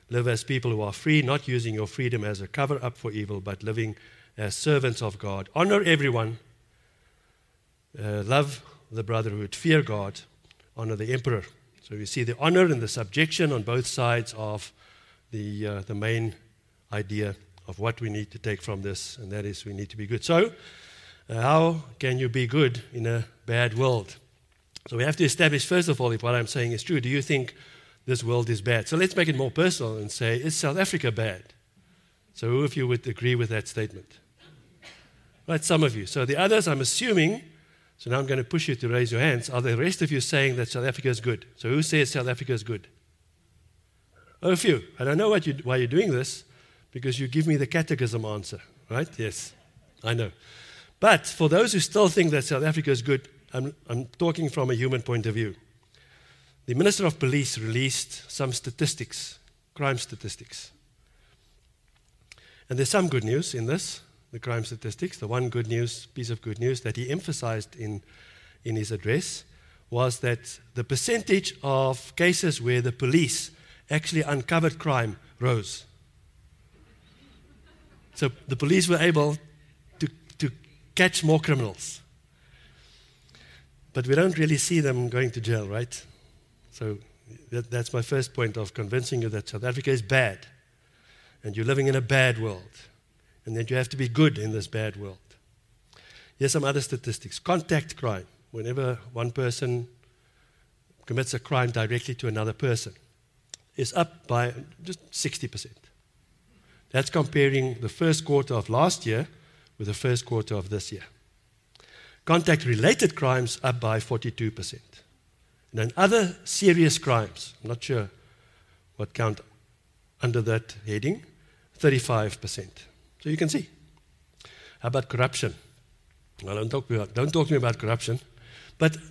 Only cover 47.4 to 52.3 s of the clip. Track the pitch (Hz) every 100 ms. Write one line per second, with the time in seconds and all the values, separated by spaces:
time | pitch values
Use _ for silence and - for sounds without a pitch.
47.4 | 156 147 135 170 156 156 120 113 110 104
48.4 | - 98 - _ - 117 165 - 110 -
49.4 | - - _ _ _ _ 113 117 107 -
50.4 | - - - - - _ 202 170 - -
51.4 | 156 170 233 196 160 208 196 165 165